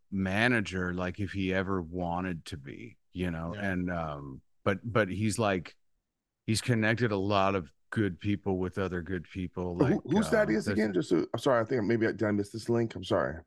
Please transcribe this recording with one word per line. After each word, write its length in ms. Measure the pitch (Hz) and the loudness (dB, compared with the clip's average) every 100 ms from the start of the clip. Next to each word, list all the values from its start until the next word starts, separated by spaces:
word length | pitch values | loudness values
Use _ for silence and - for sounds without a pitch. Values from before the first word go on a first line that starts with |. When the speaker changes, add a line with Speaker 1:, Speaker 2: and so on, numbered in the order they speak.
| _ | _
Speaker 1:
manager, 840 | 98 95 98 120 120 98 92 90 | -2 0 2 4 2 0 -2 -2
like, 260 | 90 90 92 | -2 -4 -4
if 120 | 98 | -6
he 220 | 98 95 | -2 0
ever 280 | 92 95 98 | 0 0 -2
wanted 640 | 82 90 87 87 92 85 - | -2 -4 -2 -2 -4 -6 -10
to 120 | 85 | -12
be, 400 | 69 - 117 - _ | -12 -14 -16 -18 _
you 180 | - 90 | -4 -4
know? 220 | 82 82 104 | -2 -6 -4
Speaker 2:
Yeah. 160 | 101 | -2
Speaker 1:
And, 200 | 90 90 | -2 -2
um, 500 | 87 80 73 71 67 - _ - | -2 -4 -6 -10 -14 -18 _ -2
but, 140 | 98 | -2
but 260 | 120 113 101 | 0 0 0
he's, 300 | 90 110 104 | 0 -2 2
like, 360 | 107 95 82 - _ _ _ _ _ _ - | 2 0 -2 -14 _ _ _ _ _ _ -2
he's 140 | 110 | 0
connected 520 | - 117 110 117 120 | 2 2 2 2 2
a 40 | 101 | 2
lot 380 | 95 104 95 98 | 2 4 4 2
of 160 | 80 _ _ | -2 _ _
good 280 | - 104 85 | 0 0 0
people 380 | 104 101 - 92 | -2 -2 0 0
with 200 | 92 98 | -2 -2
other 240 | 95 90 | -2 -2
good 220 | 85 92 | -4 -6
people. 520 | 78 98 90 - 90 87 | -6 -8 -6 -4 -4 2
Speaker 3:
Who, 80 | |
Speaker 1:
Like, 160 | 127 185 - | 2 2 2
Speaker 3:
who's 220 | 175 220 | 0 4
Speaker 1:
uh, 40 | |
Speaker 3:
Thaddeus 340 | 220 214 214 147 | 2 4 2 0
Speaker 1:
there's 120 | 104 | 0
Speaker 3:
again? 160 | 107 | 0
Just 160 | 135 - | 0 2
so, 160 | 85 71 | 2 0
I'm 60 | - | 0
sorry, 220 | - 123 | 2 2
I 40 | 113 | 2
think 180 | 131 | 0
maybe 240 | 101 117 110 | 2 2 2
I, 40 | |
did 120 | 95 | 0
I 80 | 110 | 0
miss 180 | 104 101 | 0 -2
this 180 | 113 107 | -6 0
link? 280 | 117 113 - | 0 0 -4
I'm 80 | 92 | 0
sorry. 300 | 98 67 80 | 2 2 -2